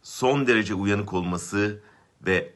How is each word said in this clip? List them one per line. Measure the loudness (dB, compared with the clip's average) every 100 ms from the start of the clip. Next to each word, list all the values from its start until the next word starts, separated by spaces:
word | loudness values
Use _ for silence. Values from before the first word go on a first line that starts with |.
son | -14 0 2 2 2
derece | 2 2
uyanık | -2 2 0 0
olması | -4 -2 -4 -4 -2 -2 -4 -16 _ _ _ 0
ve | 0 0